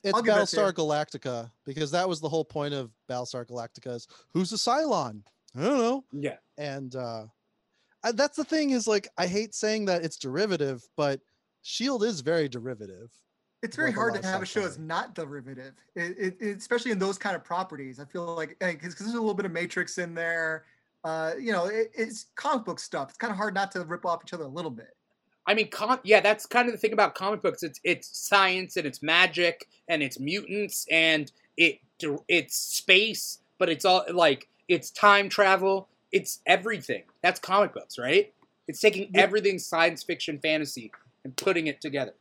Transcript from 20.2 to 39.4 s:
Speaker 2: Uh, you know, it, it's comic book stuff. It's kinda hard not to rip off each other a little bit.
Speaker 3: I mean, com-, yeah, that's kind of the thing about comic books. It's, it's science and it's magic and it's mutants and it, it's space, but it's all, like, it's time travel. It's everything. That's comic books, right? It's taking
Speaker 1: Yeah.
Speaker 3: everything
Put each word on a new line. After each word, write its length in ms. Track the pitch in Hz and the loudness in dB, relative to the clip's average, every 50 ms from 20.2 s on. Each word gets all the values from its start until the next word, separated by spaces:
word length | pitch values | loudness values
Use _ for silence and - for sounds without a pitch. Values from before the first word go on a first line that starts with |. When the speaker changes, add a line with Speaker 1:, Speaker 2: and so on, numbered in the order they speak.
| 170 165 170 165 165 160 160 156 _ _ _ _ _ _ _ _ - | -4 -2 -2 -2 -2 -2 -4 -6 _ _ _ _ _ _ _ _ -6
Speaker 2:
Uh, 300 | 160 160 160 160 160 170 - | -4 -4 -2 -2 -4 -4 -4
you 140 | 269 226 | -2 0
know, 140 | 208 180 175 | 0 0 0
it, 260 | 190 214 226 226 220 - | 0 0 -2 -2 -2 -2
it's 320 | - 226 226 220 - - _ _ | -4 -4 -4 -6 -14 -16 _ _
comic 300 | - - 277 302 247 220 | -4 -2 0 0 0 -2
book 160 | 185 165 - | -4 -8 -8
stuff. 300 | - - - 156 139 165 | -10 -6 -6 -6 -6 -6
It's 80 | - _ | -8 _
kinda 180 | 226 240 208 | -6 -4 -2
hard 180 | 185 214 214 185 | -2 -4 -2 0
not 160 | 196 196 196 | -2 -2 -2
to 120 | - 185 175 | -4 -8 -6
rip 200 | 156 170 175 - | -6 -8 -4 -2
off 180 | 180 170 165 - | -2 -4 -4 -6
each 80 | - | -12
other 120 | - 170 156 | -10 -10 -10
a 40 | 135 | -10
little 220 | 135 170 175 156 | -8 -8 -8 -8
bit. 260 | 123 113 113 - _ _ _ _ _ _ _ _ _ _ _ | -8 -10 -16 -20 _ _ _ _ _ _ _ _ _ _ _
Speaker 3:
I 80 | - 208 | 0 2
mean, 160 | 220 208 - | 2 2 -2
com-, 300 | - - 208 226 254 254 - | -4 -4 0 0 0 0 6
yeah, 160 | 185 214 196 | 8 8 8
that's 260 | 175 202 214 214 - | 8 6 2 2 -2
kind 220 | - - 247 247 240 | 0 2 2 2 2
of 40 | |
the 60 | 226 - | 0 0
thing 140 | - 214 | -2 0
about 220 | 220 208 202 196 - | 4 4 2 2 2
comic 260 | - 190 202 214 - | -2 -2 -2 -2 0
books. 200 | - 180 - - - | -2 -2 -2 -2 -8
It's, 160 | 160 135 - - | -10 -10 -4 0
it's 320 | 175 180 - - - - | 0 0 0 -4 -14 -12
science 600 | - - - 202 202 196 185 185 185 185 185 - | -10 0 4 6 6 6 6 2 -2 -4 -4 -4
and 100 | 180 160 | -4 -4
it's 160 | 143 127 - | -4 -6 -4
magic 680 | 147 151 160 170 185 180 151 170 175 170 165 - - _ _ _ _ - | 0 4 6 6 6 4 4 2 0 0 0 -2 -14 _ _ _ _ -2
and 120 | 170 156 | 0 0
it's 180 | 143 131 - - | 0 -4 -4 -6
mutants 640 | 135 147 175 208 - - 95 104 104 - - - - - | -6 -4 -4 -4 -4 -6 -6 -6 -4 -4 -6 -8 -2 2
and 400 | 156 165 160 160 160 156 147 - _ _ _ _ _ | 2 4 6 4 4 2 0 -4 _ _ _ _ _
it, 240 | - 170 156 139 _ _ _ _ _ 170 151 143 151 - - | 4 4 4 4 _ _ _ _ _ -2 -2 -2 -4 0 0
it's 280 | 175 170 156 - - | 0 0 0 0 -6
space, 840 | - - - - - - - 185 190 214 226 208 - - - - - _ _ _ _ | -6 -6 -4 -6 -6 4 6 6 6 6 2 -4 -6 -8 -8 -10 -12 _ _ _ _
but 100 | 185 175 | 0 0
it's 160 | 160 - - | 0 2 4
all, 200 | 190 185 185 - - | 4 4 4 2 0
like, 360 | 175 175 170 151 139 135 - _ _ _ _ - | 2 4 4 4 4 2 -4 _ _ _ _ 0
it's 220 | 180 160 - - | 0 0 0 -6
time 380 | _ - - 208 202 202 202 190 | _ 6 6 8 8 8 4 2
travel. 600 | - - 202 190 190 185 185 196 196 196 190 _ _ _ _ _ | 2 4 6 6 6 4 4 2 2 0 -2 _ _ _ _ _
It's 280 | - 190 - - - - _ | 0 0 0 0 -10 -6 _
everything. 580 | - 180 190 180 226 220 170 131 - 117 95 - _ _ _ | 4 4 4 4 -4 -6 -6 -4 -6 -6 -6 -6 _ _ _
That's 180 | - 180 180 - | 0 0 0 0
comic 340 | - 175 185 202 208 - - | -4 2 4 4 4 2 0
books, 240 | - - _ - - | -10 -14 _ -10 -6
right? 340 | 120 131 156 196 208 - _ _ _ _ _ _ _ - | -2 4 4 4 4 2 _ _ _ _ _ _ _ -12
It's 120 | 147 - | -6 4
taking 300 | - 214 - 185 202 - | 4 4 4 4 -6 2
Speaker 1:
Yeah. 120 | 185 170 | 6 6
Speaker 3:
everything 360 | 190 190 190 214 | 6 6 4 2